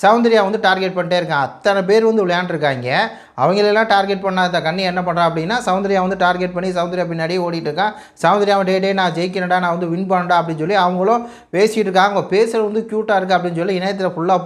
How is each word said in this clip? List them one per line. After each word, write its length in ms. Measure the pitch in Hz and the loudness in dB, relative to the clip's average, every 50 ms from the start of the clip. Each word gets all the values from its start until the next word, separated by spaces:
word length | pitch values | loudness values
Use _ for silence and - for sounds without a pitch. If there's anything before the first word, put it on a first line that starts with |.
| - | 4
சௌந்தர்யா 360 | 196 220 233 233 233 226 220 | 4 4 6 4 4 4 4
வந்து 180 | 202 190 214 208 | 2 2 -2 0
டார்கெட் 360 | - 190 190 185 190 185 180 | 2 2 2 2 0 -4 -2
பண்ணிட்டே 280 | 180 175 170 180 180 170 | -4 -2 0 0 -2 0
இருக்கான். 160 | 156 160 143 | 0 0 -2
அத்தனை 420 | 135 - - - - 208 196 196 185 | -2 -2 -4 -2 0 0 0 0 2
பேர் 220 | 180 208 226 226 | 2 2 4 4
வந்து 220 | 220 226 220 196 | 4 2 2 2
விளையாண்டுருக்காங்க. 680 | 180 175 175 180 175 170 151 147 143 135 127 120 123 139 175 220 220 226 - - - - | 0 0 -2 -2 -2 -4 0 0 0 0 -2 -2 -2 0 0 0 -2 -4 -12 -20 -14 -4
அவங்களெல்லாம் 500 | - 127 156 185 202 208 208 208 220 220 | -2 0 2 2 2 2 2 2 2 2
டார்கெட் 340 | 220 208 196 196 196 202 190 | 2 2 2 2 0 -2 -2
பண்ண 200 | 190 190 185 185 | -2 -2 0 0
அந்த 200 | 185 175 170 170 | 0 0 0 -2
கண்ணி 200 | 151 160 170 190 | -2 -2 -2 -2
என்ன 200 | 190 180 175 185 | -2 -2 -2 -2
பண்றான் 300 | 175 175 165 170 170 165 | -2 -2 0 0 0 0
அப்படின்னா, 220 | 160 165 160 180 226 254 233 | 0 -2 -2 -2 -2 -2 -2
சௌந்தர்யா 340 | 202 185 196 202 196 202 190 | -2 -2 0 0 0 0 0
வந்து 180 | 185 185 196 | 0 0 0
டார்கெட் 360 | 185 180 180 175 180 185 175 180 | 0 2 2 2 0 -2 -4 -4
பண்ணி 160 | 175 185 185 | -4 -4 -4
சௌந்தர்யா 340 | 180 175 170 175 180 180 175 | -2 -2 -4 -2 -2 -4 -4
பின்னாடியே 400 | 170 170 165 160 160 180 185 175 | -4 -4 -4 -4 -2 -2 -2 -2
ஓடிட்டு 240 | 170 170 165 160 | -2 -4 -4 -4
இருக்கான். 260 | 156 147 165 196 214 214 - - - _ - | -4 -2 -2 -2 -2 -4 -6 -18 -20 _ 0
சௌந்தர்யா, 420 | - 170 190 208 202 196 202 202 190 | 2 2 4 4 2 2 2 2 2
"டே, 160 | 180 190 190 | 0 0 0
டே, 140 | 190 196 196 | 0 0 0
நான் 200 | 196 185 175 156 | 0 0 0 0
ஜெயிக்கிறேன்டா, 460 | 165 175 185 185 190 180 175 180 180 | -2 -4 -4 -4 -4 -2 0 0 0
நான் 100 | 170 175 | 0 0
வந்து 180 | 170 175 180 | -2 -2 -2
வின் 220 | 170 170 180 190 180 | -4 -4 -4 -2 0
பண்ணேன்டா" 260 | 185 180 175 175 175 170 | 0 0 2 2 2 2
அப்படின்னு 180 | 165 165 160 | 2 0 -4
சொல்லி 160 | 151 156 170 208 | -4 -2 0 2
அவங்களும் 560 | 196 180 180 185 180 185 208 233 240 233 - - - - - | 2 2 2 0 0 0 2 0 0 -2 -8 -16 -20 -14 -4
பேசிட்டு 260 | - 175 208 220 214 | 0 2 2 2 2
இருக்காங்க. 380 | 220 208 190 185 190 190 202 202 | 0 -2 0 2 2 2 2 2
அவங்க 200 | 190 151 - 185 | -2 -2 0 2
பேசுறது 360 | 202 233 226 233 226 220 208 | 2 2 2 0 -2 -2 -2
வந்து 160 | 214 220 220 226 | -2 -4 -4 -4
கியூட்டா 260 | 208 214 214 220 208 | -4 -4 0 0 0
இருக்கு 200 | 190 185 185 185 | 0 2 2 0
அப்படின்னு 220 | 170 170 175 170 | 0 0 -2 -2
சொல்லி 220 | 165 170 202 196 180 | -2 -2 -2 -2 -2
இணையத்துல 320 | 180 196 202 196 185 180 | -2 -4 -4 -2 -2 -4
ஃபுல்லா 300 | 180 156 165 185 190 180 180 | -2 -2 0 0 0 0 0